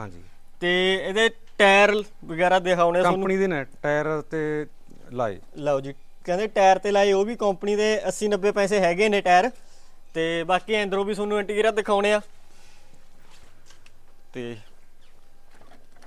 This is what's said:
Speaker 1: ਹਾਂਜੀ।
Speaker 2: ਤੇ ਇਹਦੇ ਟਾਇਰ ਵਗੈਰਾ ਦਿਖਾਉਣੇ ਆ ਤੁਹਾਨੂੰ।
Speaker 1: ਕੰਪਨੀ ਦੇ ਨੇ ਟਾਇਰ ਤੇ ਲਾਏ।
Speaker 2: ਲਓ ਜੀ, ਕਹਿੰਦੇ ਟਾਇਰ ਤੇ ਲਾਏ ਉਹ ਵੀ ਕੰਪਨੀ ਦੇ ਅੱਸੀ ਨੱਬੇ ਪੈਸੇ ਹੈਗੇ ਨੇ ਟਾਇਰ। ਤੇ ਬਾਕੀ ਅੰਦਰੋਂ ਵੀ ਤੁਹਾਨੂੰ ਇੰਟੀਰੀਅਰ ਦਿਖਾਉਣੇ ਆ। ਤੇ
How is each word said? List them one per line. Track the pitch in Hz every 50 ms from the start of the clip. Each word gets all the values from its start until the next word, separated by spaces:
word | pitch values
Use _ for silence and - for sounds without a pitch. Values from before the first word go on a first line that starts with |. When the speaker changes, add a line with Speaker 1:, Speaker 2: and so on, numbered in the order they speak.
Speaker 1:
ਹਾਂਜੀ। | 110 101 90 87 87 - - - - - - -
Speaker 2:
ਤੇ | 175 175 175 180 185 185 190 190 - 180
ਇਹਦੇ | 190 214 226 226 226 - - - - -
ਟਾਇਰ | 208 196 196 196 208 202 208 214 202 - - - -
ਵਗੈਰਾ | - 165 160 185 180 180 190
ਦਿਖਾਉਣੇ | 175 180 180 175 175 170 170 180
ਆ | 185
ਤੁਹਾਨੂੰ। | 180 175 190
Speaker 1:
ਕੰਪਨੀ | 196 196 190
ਦੇ | 190 196
ਨੇ | 190 175 143 135
ਟਾਇਰ | - - - - 147 147 147 151 156 156 151
ਤੇ | 143 - - 160 156 151 151 151 151 147 - - - - - - - - 123
ਲਾਏ। | 123 123 110 98 87 - - -
Speaker 2:
ਲਓ | 156 143 147 143 135
ਜੀ, | 135 139 139 - - - - - -
ਕਹਿੰਦੇ | - 175 185 214
ਟਾਇਰ | 214 - 214 196 190 190 185
ਤੇ | - 208
ਲਾਏ | 202 202 202 202 196
ਉਹ | 196 202
ਵੀ | 214 240
ਕੰਪਨੀ | 214 220 202 196 190 - 202 208
ਦੇ | 202 214 214 214 214 - 185
ਅੱਸੀ | 180 - 208 214
ਨੱਬੇ | 208 190 185 208 202
ਪੈਸੇ | 208 202 190 214 202
ਹੈਗੇ | 185 170 170 175 214 220
ਨੇ | 202 202
ਟਾਇਰ। | 180 185 180 180 190 254 - - - - - - - - - - - - -
ਤੇ | 165 165 165 165 170 165
ਬਾਕੀ | 165 185 180 - - 220 214 208
ਅੰਦਰੋਂ | 196 190 196 202
ਵੀ | 202 214
ਤੁਹਾਨੂੰ | 180 208 208 208 208
ਇੰਟੀਰੀਅਰ | 196 208 214 202 214 220 220
ਦਿਖਾਉਣੇ | 214 202 - 208 202 202 202 214
ਆ। | 208 208 - - - - - - - - - - - - - - - - - - - - - - - - - - - - - - - - - - - - - - - - - -
ਤੇ | 127 120 120 120 110 - - - - - - - - - - - - - - - - - - - - - - - - - - - - -